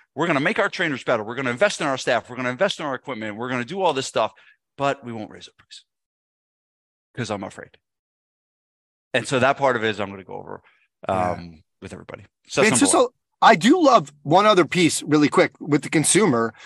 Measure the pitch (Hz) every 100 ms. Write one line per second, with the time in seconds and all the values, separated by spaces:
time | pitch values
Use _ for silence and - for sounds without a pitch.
0 | _ - 170 143 160 220 202 - 170 127
1 | - 120 104 120 131 123 202 - 160 131
2 | - 117 - 123 127 127 190 - 156 127
3 | - 117 107 104 123 127 120 190 185 135
4 | 131 131 107 _ _ _ _ - 139 135
5 | 120 113 104 - - _ _ - _ _
6 | _ _ _ _ _ _ _ _ _ _
7 | _ - 113 104 98 - - _ _ _
8 | _ _ _ _ _ _ _ _ _ _
9 | _ 123 110 135 127 139 139 120 110 101
10 | 101 98 95 98 95 98 _ _ _ _
11 | - 95 90 87 87 82 _ _ - 90
12 | 87 - - _ - - 214 233 277 -
13 | 247 _ _ - 196 214 190 359 285 233
14 | 147 _ - 175 214 196 143 175 160 -
15 | - 151 143 - 165 - 170 147 - 160
16 | 147 - 214 117 113 -